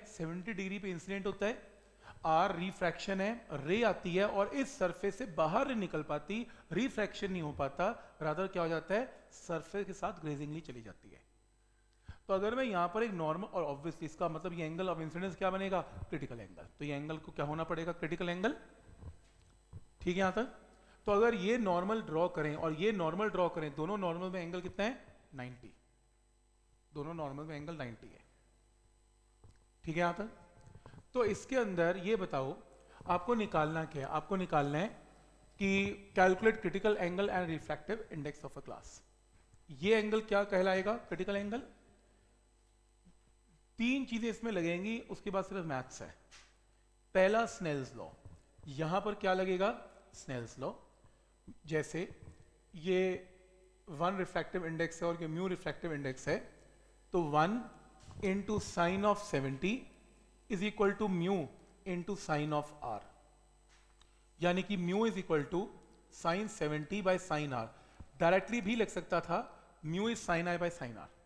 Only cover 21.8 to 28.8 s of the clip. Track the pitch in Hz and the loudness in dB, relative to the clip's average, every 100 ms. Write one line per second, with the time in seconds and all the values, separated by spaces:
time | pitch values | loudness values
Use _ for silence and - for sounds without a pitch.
21.8 | 190 220 160 156 175 170 151 151 160 156 | 2 0 0 2 2 2 -2 0 -2 2
22.8 | 208 208 160 175 214 180 170 175 156 139 | 2 2 0 2 0 2 2 2 -4 -4
23.8 | 160 208 185 170 185 185 170 180 180 - | -2 0 -2 -2 -4 -4 -6 -6 -6 -2
24.8 | 208 262 - - - 135 123 123 104 - | -2 -2 -12 -20 -18 -12 -12 -12 -18 -20
25.8 | _ _ _ _ _ _ _ _ _ _ | _ _ _ _ _ _ _ _ _ _
26.8 | _ 151 147 165 147 139 156 147 147 160 | _ -8 -8 -6 -6 -6 -8 -8 -8 -6
27.8 | 123 113 110 - - _ _ _ _ _ | -8 -8 -16 -20 -20 _ _ _ _ _